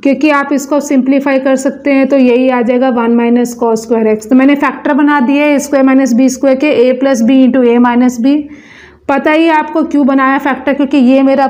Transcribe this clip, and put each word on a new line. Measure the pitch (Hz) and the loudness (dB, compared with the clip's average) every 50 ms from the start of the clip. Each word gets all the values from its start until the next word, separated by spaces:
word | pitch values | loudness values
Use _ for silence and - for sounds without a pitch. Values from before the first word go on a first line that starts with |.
क्योंकि | - 277 269 262 285 302 | 0 -2 -2 0 0 0
आप | 294 285 277 294 | 0 0 -2 -2
इसको | 302 269 - - 311 285 | -4 -4 -4 -2 -4 -4
simplify | 277 285 302 262 240 262 277 277 277 285 269 262 | -2 0 -2 -2 0 0 -2 -2 0 0 -2 0
कर | 262 277 269 | 0 0 -2
सकते | 262 262 277 277 - - 285 | 0 -2 -4 -6 -4 -4 -2
हैं | 277 269 269 262 | 0 0 0 0
तो | 285 | 2
यही | 277 254 247 233 247 262 262 | 2 2 2 2 2 0 0
आ | 254 247 | 0 -2
जाएगा | 240 214 254 247 254 262 240 | -2 -2 0 0 0 0 -2
one | 240 233 226 233 233 | -2 -2 0 0 0
minus | 233 233 240 240 240 233 240 - | 0 0 0 0 -2 -4 -4 -4
cos | 247 233 226 220 220 | -2 -2 -2 -4 -2
square | - 247 226 220 214 214 | -2 -2 -2 0 0 -2
x। | 214 - 214 | -2 -2 0
तो | 254 | 2
मैंने | 254 262 277 285 | 2 4 2 2
factor | 285 302 269 - - - - 294 | 0 -2 -4 -4 -4 -4 -4 -2
बना | 262 302 285 294 294 | 0 0 0 2 0
दिया | 247 220 277 285 294 | 0 0 0 0 0
है | 294 294 | 0 0
ए | 269 | -2
स्क्वायर | - - 294 269 269 | -2 -2 0 0 2
माइनस | 269 269 262 269 254 240 | 2 2 2 2 2 2
बी | 226 269 254 | 2 2 0
स्क्वायर | 254 - - 277 262 262 294 | 0 0 0 0 0 0 0
के | 302 277 - | 0 2 2
a | 240 254 262 254 | 2 2 0 0
plus | 269 269 269 226 | 0 -2 0 0
b | 233 226 269 262 262 | 0 2 4 4 4
into | 247 254 269 247 | 4 2 2 2
a | 240 233 240 240 | 2 2 2 2
minus | 240 240 240 254 247 247 240 226 | 2 2 2 0 0 0 0 -2
b। | 277 285 302 285 - - - - - - - - - - _ _ - | 0 0 0 -4 -8 -16 -20 -20 -20 -20 -20 -20 -20 -20 _ _ -4
पता | 277 277 277 320 | -4 -2 0 0
ही | 302 320 330 | 0 2 2
है | 330 320 | 2 0
आपको | 302 302 - - 330 294 | 0 -2 -2 -4 -4 -4
क्यों | - - 285 285 | -2 0 0 0
बनाया | 247 277 277 269 262 269 277 | 2 0 0 0 0 0 -2
factor, | 277 285 262 269 - 302 269 | -2 -4 -6 -4 -4 -4 -2
क्योंकि | 277 294 262 - 294 | -2 -2 0 0 2
ये | 247 240 269 269 | 2 4 4 4
मेरा | 269 269 269 285 269 | 2 2 2 0 0